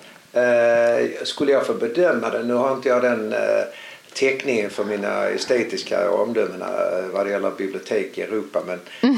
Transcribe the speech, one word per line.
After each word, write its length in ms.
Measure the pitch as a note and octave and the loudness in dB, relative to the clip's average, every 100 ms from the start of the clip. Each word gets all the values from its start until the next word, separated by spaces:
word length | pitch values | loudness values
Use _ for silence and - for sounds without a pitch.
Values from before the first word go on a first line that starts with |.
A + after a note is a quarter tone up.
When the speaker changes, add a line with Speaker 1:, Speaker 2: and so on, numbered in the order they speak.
| - - - | -16 -20 -4
Speaker 1:
eh, 920 | A#2+ B2 A#2+ A#2 A#2 A#2 A#2+ A#2 - | 0 4 4 4 4 4 4 0 -2
skulle 280 | - - C#3 | -6 0 2
jag 140 | C3+ - | 4 2
få 80 | |
bedöma 560 | - D3+ E3+ F3 B2 A2+ | -2 0 2 4 2 0
det, 140 | A#2 | -2
nu 100 | A#2+ | 0
har 200 | A#2+ C3+ | 0 0
inte 160 | B2+ C3 | 0 2
jag 120 | B2 | 4
den, 320 | B2 A2+ A2 | 4 0 -2
eh, 60 | A2 G#2+ G#2+ G#2 - - - - | 0 0 0 -2 -8 -18 -20 -16
täckningen 560 | - C3+ C3+ C#3 A2+ G2+ | 0 0 0 0 0 -2
för 140 | - | -4
mina 420 | G2+ G2+ G2+ G2+ G2 | -4 -4 -2 -2 -2
estetiska 800 | G2 - B2 A2 - - F#2 F#2 | -2 0 0 0 -4 -2 0 2
omdömen, 500 | G2 A2 A2+ F#2 F2+ | 2 0 0 -2 -4
eh, 60 | F#2 F#2+ F#2 F2+ F#2 | -4 -2 -2 -2 -2
vad 140 | F#2+ G2+ | -2 -2
det 60 | |
gäller 200 | G2 G2 | -2 -2
bibliotek 640 | F#2+ G2 F#2+ - G#2+ F#2 F#2 | -4 -6 -6 -4 -2 -2 -6
i 40 | |
Europa, 420 | F2+ G#2+ F#2+ F2 F2 | -4 -4 -2 -4 -4
men 120 | F2+ - - | -8 -10 0
Speaker 2:
Mm. 160 | B3 | 2